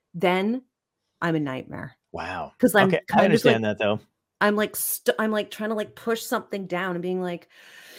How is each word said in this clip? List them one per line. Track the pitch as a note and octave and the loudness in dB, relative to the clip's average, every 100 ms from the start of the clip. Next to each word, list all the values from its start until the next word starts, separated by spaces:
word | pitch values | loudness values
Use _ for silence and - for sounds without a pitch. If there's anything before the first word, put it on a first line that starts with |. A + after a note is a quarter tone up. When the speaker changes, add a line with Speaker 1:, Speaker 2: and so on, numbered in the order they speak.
| _ | _
Speaker 1:
then | F3 F3+ F#3 G3+ C4 _ _ _ _ _ - | 0 2 2 0 -2 _ _ _ _ _ -6
I'm | E3+ D#3+ | -2 -2
a | |
nightmare. | C#3+ C3 - - - _ _ | -2 -8 -10 -14 -14 _ _
Speaker 2:
Wow. | - F3+ F2 - - | -12 -8 -8 -8 2
Speaker 1:
'Cause | B3+ G#3 | 4 6
I'm | F#3+ | 4
Speaker 2:
Okay, | E3+ - | 2 0
I | - | 2
Speaker 1:
kind | G3 | 4
of, | |
Speaker 2:
understand | - D3+ A2+ | 6 4 4
Speaker 1:
like, | G#2+ G#2 | 0 0
Speaker 2:
that, | |
though. | G#2 G#2+ _ _ _ - | 0 0 _ _ _ -2
Speaker 1:
I'm, | G#3 G#3 | 0 0
like, | G#3 - | -2 -4
st-, | - - - - | -6 -2 -2 0
I'm, | A3 | 0
like, | G#3+ - | -2 -4
trying | - G#3+ | -6 -4
to, | G#3+ | -4
like, | G#3+ - | -6 -8
push | A#3 C4+ | -4 -4
something | - A3+ - G3+ F#3 | -2 -6 -4 -8 -6
down | F3 F#3 F3 | -4 -4 -4
and | |
being | F3+ F#3 | -4 -4
like, | F3+ F3 _ - - - - | -4 -6 _ -20 -20 -20 -20